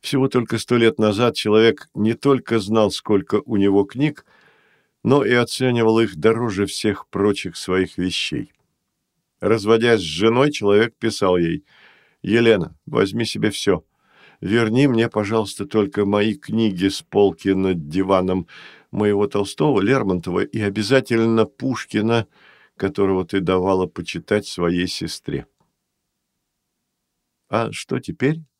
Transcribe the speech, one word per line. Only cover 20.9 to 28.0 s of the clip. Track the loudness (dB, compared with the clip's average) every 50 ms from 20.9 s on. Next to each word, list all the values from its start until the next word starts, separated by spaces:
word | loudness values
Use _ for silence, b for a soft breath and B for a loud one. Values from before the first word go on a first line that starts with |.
| 2 2 2 2 0 0 2 2 2 2 2
Пушкина, | 0 _ _ -6 -4 -4 -4 -8 _ -4 -2 0 2 0 0 -2 b b b b b b b b b b
которого | _ -6 -4 -2 0 0 0 2 0 -2
ты | -2 -2 -4
давала | 0 0 0 0 2 2 0 0 0
почитать | -2 _ -10 -10 -10 -10 -12 -4 -2 -2 -2 -2
своей | -4 -8 -4 -2 0 0 0 -2
сестре". | -4 -6 -8 -10 -10 -10 -10 _ -8 -8 -8 -10 _ _ _ _ _ _ _ _ _ _ _ _ _ _ _ _ _ _ _ _ _ _ _ _ _ _ _ _ _ _ _ _ _ _ _ _ _ _ _ _ _
А | -4 -4 -4 -4 -6
что | -10 -8 _ -8
теперь? | -8